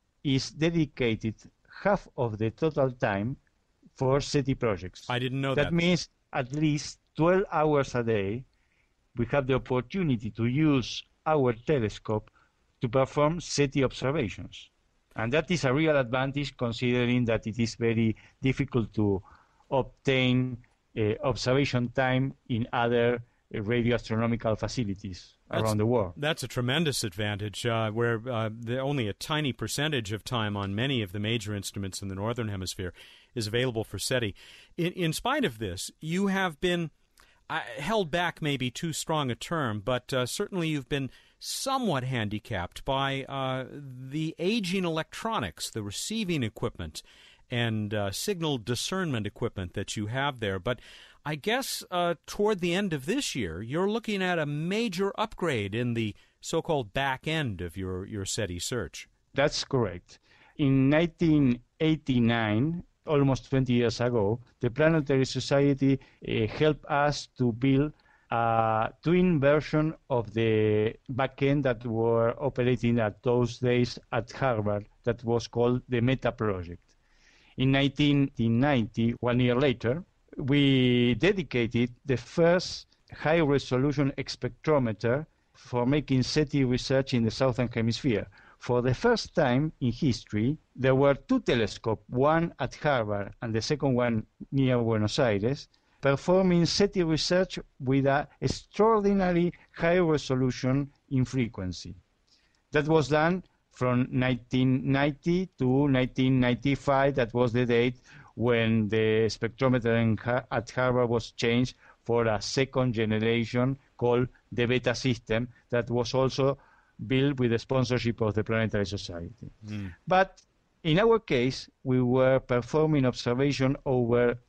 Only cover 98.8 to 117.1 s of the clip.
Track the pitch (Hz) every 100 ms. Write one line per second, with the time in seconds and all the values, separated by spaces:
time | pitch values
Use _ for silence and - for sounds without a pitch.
98.8 | 214 226 202 196 185 175 175 - _ -
99.8 | 170 180 170 151 - 131 131 123 127 139
100.8 | 143 _ _ 131 123 135 113 - 92 85
101.8 | 87 90 _ _ _ _ _ _ _ 147
102.8 | 147 160 131 151 160 185 - _ _ -
103.8 | 127 123 127 131 127 127 - 127 131 131
104.8 | 139 135 147 139 - 175 190 _ 127 131
105.8 | 147 131 127 - 131 131 123 123 139 135
106.8 | - 135 143 135 117 120 123 117 123 117
107.8 | 123 127 _ - - - 117 117 113 113
108.8 | 104 110 110 110 113 - 113 - 131 127
109.8 | 117 117 117 107 120 123 - 131 113 -
110.8 | 127 123 120 117 - - 117 120 127 -
111.8 | - - - 117 113 104 - - 135 131
112.8 | 127 110 110 110 110 117 117 123 127 135
113.8 | _ _ 120 120 127 - _ - 120 127
114.8 | 123 117 131 120 - 110 123 - _ 120
115.8 | 120 120 117 131 131 - 135 135 _ _
116.8 | _ _ 110